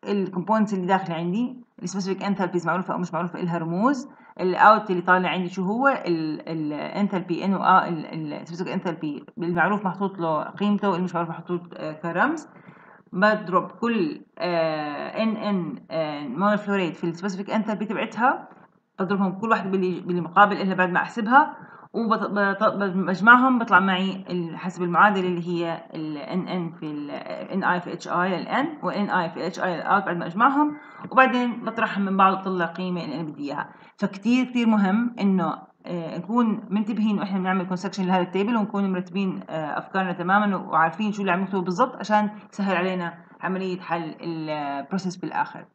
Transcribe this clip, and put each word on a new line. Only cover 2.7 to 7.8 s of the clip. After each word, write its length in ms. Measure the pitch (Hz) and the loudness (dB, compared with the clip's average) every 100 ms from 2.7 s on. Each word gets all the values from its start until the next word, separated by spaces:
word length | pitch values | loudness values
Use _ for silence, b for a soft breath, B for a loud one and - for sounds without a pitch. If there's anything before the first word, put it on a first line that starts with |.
| 170 185 | -2 -2
أو 40 | 170 | -4
مش 160 | 175 | 0
معروفة، 260 | 160 175 - | 0 -2 -4
إلها 180 | 175 170 | -2 -2
رموز، 520 | 165 170 240 269 - B B - | -2 0 2 0 -4 B B -6
الأوت 520 | 185 175 202 214 208 | -4 6 8 8 4
اللي 100 | 180 | -2
طالع 280 | 180 185 180 | 4 4 4
عندي 200 | 165 180 | 0 -2
شو 140 | 196 | -2
هو، 240 | 185 226 277 | -2 2 2
ال، 540 | 262 - 165 156 151 - | 2 0 -2 -2 -4 -6
ال 600 | 165 151 147 - - 202 | -6 -4 -6 -6 -2 0
enthalpy 360 | 185 180 170 196 | -2 -2 -2 0
N 40 | |
و 140 | 190 | 2
A، 240 | - 185 | 6 6